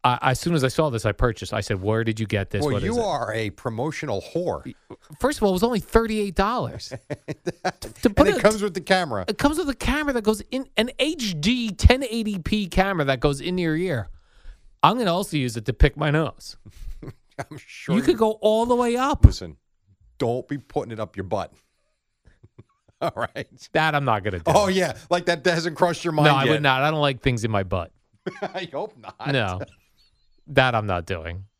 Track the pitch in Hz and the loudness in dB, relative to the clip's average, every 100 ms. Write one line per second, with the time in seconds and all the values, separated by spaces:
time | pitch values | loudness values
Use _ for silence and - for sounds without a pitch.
0 | 127 123 139 127 175 165 131 - 156 117 | 2 2 2 2 0 2 2 2 0 0
1 | 107 98 123 107 - 107 - 101 98 110 | -2 2 0 0 -6 -4 -2 -2 0 0
2 | 113 110 107 107 92 101 147 101 92 240 | 0 -2 -2 -2 -2 -2 0 0 0 0
3 | 214 147 107 110 107 - 127 110 147 151 | 0 -2 -2 -4 -4 -6 -8 -4 -4 -4
4 | 151 98 - 165 175 78 - - _ - | -4 -4 -4 -4 -2 -4 -8 -18 _ -20
5 | _ - 185 196 208 180 226 233 - 226 | _ -2 -2 2 2 4 2 0 2 2
6 | 226 214 202 170 196 247 123 - - 131 | 2 -2 -4 -2 0 -2 -6 -8 -12 -14
7 | _ 143 - 147 - - 185 - - - | _ -12 -10 -8 -8 -6 -8 -6 -16 -2
8 | 240 202 202 220 208 214 202 175 147 185 | 0 4 4 6 2 2 -4 -6 0 0
9 | 165 104 90 208 285 311 302 262 - 277 | 2 -4 -4 0 0 0 -4 -4 -2 0
10 | 294 247 214 214 - 254 277 - 233 - | 0 0 0 -2 -4 -8 -4 -2 -2 0
11 | 285 330 220 160 170 254 226 180 - 254 | -2 -2 -4 -2 0 0 -2 4 6 6
12 | 262 233 214 196 - 214 190 190 196 185 | 2 -4 -2 -4 -2 -2 0 2 2 2
13 | 139 131 147 139 151 180 170 156 185 131 | 2 2 0 0 -4 -2 0 -2 -2 -4
14 | 98 - _ - - - - _ 156 233 | -6 -14 _ -20 -20 -20 -20 _ 2 4
15 | 214 175 196 151 123 113 107 123 147 147 | 0 0 -2 -2 -2 -4 -6 4 4 4
16 | 151 151 147 - - - - - - - | 0 0 -2 -6 -20 -20 -20 -16 -14 -12
17 | - - _ - - 151 - - - 190 | -16 -18 _ -16 -14 -14 -18 -16 0 2
18 | 262 240 220 214 214 220 240 247 240 240 | 2 4 2 2 2 2 2 2 2 2
19 | 269 294 - - 165 76 _ _ _ _ | 0 0 0 -2 -12 -16 _ _ _ _
20 | _ _ 120 123 - 143 _ 147 120 110 | _ _ -4 -4 -8 -12 _ -8 -8 -10
21 | 104 98 95 101 82 _ _ _ _ _ | -10 -10 -6 -6 -6 _ _ _ _ _
22 | _ _ - _ _ - - _ _ _ | _ _ -20 _ _ -20 -20 _ _ _
23 | 160 - 117 - - 127 - 156 160 147 | -6 -4 -8 -8 -14 -18 -4 0 2 2
24 | 135 110 98 90 85 185 202 190 170 - | 2 0 0 -2 4 4 4 2 0 -4
25 | - 175 175 170 180 170 170 151 180 165 | -2 -2 0 0 0 0 -4 0 0 0
26 | 170 156 151 135 139 151 143 131 147 156 | -2 4 6 6 4 2 2 2 2 2
27 | 143 127 135 120 113 104 95 92 85 _ | 0 2 -2 0 0 -2 0 -4 -6 _
28 | _ _ - - 403 185 180 139 208 127 | _ _ -14 -10 -8 -8 -8 -8 -10 -14
29 | 101 - 135 139 101 90 - _ _ _ | -20 -10 -2 0 0 -4 -10 _ _ _
30 | _ _ _ _ - 135 131 117 104 90 | _ _ _ _ 2 4 4 2 0 -2
31 | 82 90 82 90 98 _ | -2 -8 -6 -12 -14 _